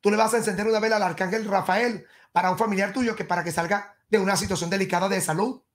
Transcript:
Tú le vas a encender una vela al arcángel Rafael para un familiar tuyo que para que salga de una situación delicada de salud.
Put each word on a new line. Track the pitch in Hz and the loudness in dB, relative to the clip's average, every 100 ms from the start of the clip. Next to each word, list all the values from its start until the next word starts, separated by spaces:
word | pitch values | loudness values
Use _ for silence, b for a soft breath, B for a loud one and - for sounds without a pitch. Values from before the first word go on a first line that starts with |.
Tú | 202 | 2
le | 214 | 2
vas | 220 | 2
a | 233 | 2
encender | 220 185 214 | 0 -2 0
una | 220 | 2
vela | 220 220 | 2 2
al | |
arcángel | 190 165 185 220 | 0 -2 -2 -2
Rafael | 202 196 - 190 240 214 B B B | 0 -2 2 0 0 -4 B B B
para | 170 180 | 0 0
un | 180 | 0
familiar | 220 190 196 | 0 0 0
tuyo | 196 240 214 | 0 -2 -2
que | |
para | 180 180 | -2 -2
que | 170 | -2
salga | 170 170 202 - - _ | -2 0 -2 -4 -20 _
de | 214 | 2
una | 190 196 | 2 0
situación | 196 185 175 | 0 -2 -2
delicada | 196 190 175 190 | -2 0 0 0
de | 190 | 0
salud. | 160 160 233 254 _ | 0 -2 -2 -4 _